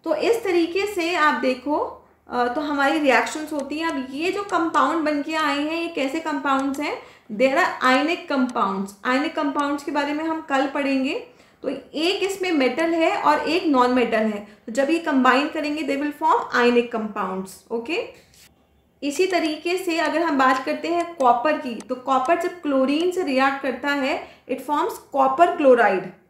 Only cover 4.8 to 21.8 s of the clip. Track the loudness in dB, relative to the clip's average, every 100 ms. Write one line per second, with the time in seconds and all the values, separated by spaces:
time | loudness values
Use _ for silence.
4.8 | 2 2 0 -2 -2 -2 -2 -2 -2 -4
5.8 | -4 -4 -4 -4 -4 -4 0 0 0 -2
6.8 | -6 -6 -12 -20 _ 0 2 2 0 0
7.8 | 2 2 2 -2 -2 0 0 0 -2 -2
8.8 | -6 -6 -2 -2 -2 -2 -2 -2 -2 -4
9.8 | -4 -4 -2 -2 -4 -6 -2 -2 0 -2
10.8 | 0 0 -2 -4 -10 -20 _ _ -8 -8
11.8 | -10 -2 -2 0 -2 -2 -2 2 2 2
12.8 | 0 2 2 2 2 2 2 0 2 4
13.8 | 4 2 2 0 0 -4 -10 -18 -6 -2
14.8 | 0 0 2 4 4 4 0 -4 -4 -4
15.8 | -4 -2 -4 -2 2 2 0 2 4 4
16.8 | 0 -4 -6 -6 -6 -6 -10 -14 _ -8
17.8 | -4 -6 -6 -14 _ _ -20 _ _ _
18.8 | _ _ -6 0 0 2 -2 -4 -4 -4
19.8 | -2 -2 0 0 0 2 4 2 -2 -4
20.8 | -2 -2 -2 2 4 4 2 -2 -4 -10